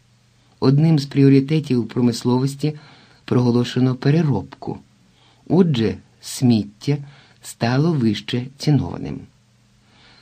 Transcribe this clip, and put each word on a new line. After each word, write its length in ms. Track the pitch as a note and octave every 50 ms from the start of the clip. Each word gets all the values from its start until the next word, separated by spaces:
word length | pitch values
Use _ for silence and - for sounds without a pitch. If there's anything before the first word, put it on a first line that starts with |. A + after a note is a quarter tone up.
| _ _ _ _ _ _ _ _ _ _ _ _
Одним 380 | - C3 C#3 C#3+ D#3 E3 D#3+ D3
з 80 | C#3
пріоритетів 840 | - - C#3+ C#3 C#3 C3+ C#3 C3+ C#3 D#3 D#3+ D3 - C3 B2 A2+ A2+
промисловості 840 | - B2+ B2 B2 A#2 - - B2 B2 B2+ C3 C#3 C#3 - - D3+ D3+ - - - - - - _ _ _ _
проголошено 680 | - - B2+ B2 B2 A#2 A#2+ A#2+ A#2+ - B2+ B2+ C3 B2+
переробку. 840 | B2+ - C#3+ C#3+ E3 E3+ D3 B2 G2 - - - - - - - - - _ _ _ _ _ _ _ _ _ _ _ _ -
Отже, 480 | C#3+ E3+ F#3+ E3+ C#3+ A#2 A2+ G2+ F2+ F#2 - _ _ _
сміття 760 | - - - - C3+ B2 A#2 G#2+ G2+ - - _ - - C#3+ C#3+ C#3+ - - - - _ _ _ _
стало 500 | - - - - A#2 B2 C3+ D3+ E3+ E3+
вище 540 | C#3+ A#2 A2 G#2 - - - - A#2+ B2 C#3 - -
цінованим. 640 | - D#3 D3 C3 - F2 F2 E2+ - - - - - - _ _ _ _ _ _ _ _ _ _ _ _ _ _ _ - - _